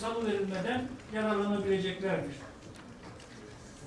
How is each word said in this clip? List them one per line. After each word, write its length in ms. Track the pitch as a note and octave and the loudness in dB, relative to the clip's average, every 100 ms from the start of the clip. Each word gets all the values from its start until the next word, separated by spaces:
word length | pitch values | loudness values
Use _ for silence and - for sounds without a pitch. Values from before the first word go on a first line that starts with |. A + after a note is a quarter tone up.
salıverilmeden 880 | A3+ A#3 G#3+ G3 F#3+ F#3 A#3 B3+ B3+ - - | 0 2 4 4 2 2 2 2 0 -6 -4
yararlanabileceklerdir. 1200 | G#3+ G#3+ G3+ G3+ G3 G3 F#3+ F#3 E3+ F#3+ - C#3+ - - - - - - - - - - - - - - - | 0 4 4 4 4 4 4 4 0 2 2 0 -6 -10 -12 -14 -14 -14 -14 -14 -14 -14 -14 -14 -14 -14 -14